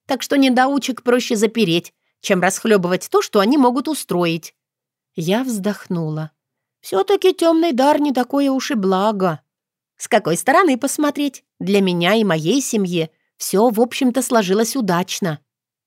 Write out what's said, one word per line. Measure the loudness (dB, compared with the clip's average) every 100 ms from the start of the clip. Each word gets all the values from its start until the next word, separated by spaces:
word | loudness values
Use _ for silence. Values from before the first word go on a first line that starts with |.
| -6
Так | -6
что | 0 2
недоучек | 4 4 2 0 -4 -4
проще | 0 0 0
запереть, | 0 0 2 0 0 -4 _ _ _
чем | -2 0
расхлёбывать | 0 0 2 2 2 -2 0
то, | -2
что | 2 0
они | 2 4
могут | 2 2 -4
устроить». | -8 -4 -2 0 -2 -8 _ _ _ _ _ _
Я | -8 -2 -2
вздохнула. | -2 -4 -4 -6 -6 -6 -4 -6 -10 _ _ _ _ _
«Всё-таки | -4 -2 -2 0 0
тёмный | 2 0 2 0
дар | 2 2 2
не | 0
такое | -2 -2 -2 0
уж | -2 -4
и |
благо». | -2 0 0 0 0 -2 -4 _ _ _ _ _ _
С | -2
какой | 0 0
стороны | -2 2 4 4 2
посмотреть, | -2 -2 -2 -2 -6 -6 _ _
для | 0 2
меня | 2 2 2
и | 2
моей | 2 0 0 -2
семьи — | 0 -2 -2 -2 -4 _ _ _
всё, | -2 2 2
в | 2
общем-то, | -2 0 -2 0
сложилось | 0 0 2 0 0
удачно. | -2 -2 -2 -4 -6 -6 -8 _ _ _ _